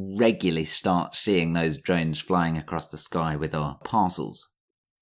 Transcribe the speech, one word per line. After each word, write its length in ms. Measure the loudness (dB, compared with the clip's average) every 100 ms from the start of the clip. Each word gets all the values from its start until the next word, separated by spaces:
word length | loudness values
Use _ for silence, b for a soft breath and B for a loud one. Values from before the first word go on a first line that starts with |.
| -6 2
regularly 480 | 4 4 2 0 -2
start 500 | -2 0 0 0 -2
seeing 380 | 2 2 4
those 240 | 2 0 -2
drones 420 | 0 0 0 -2
flying 380 | 0 2 2 0
across 320 | -4 -6 -6
the 80 | -6
sky 380 | -4 -2 0 -2
with 180 | -2
our 240 | -2 -4 -6
parcels. 680 | -2 2 2 0 -6 -10 -18 _ _ _ _ _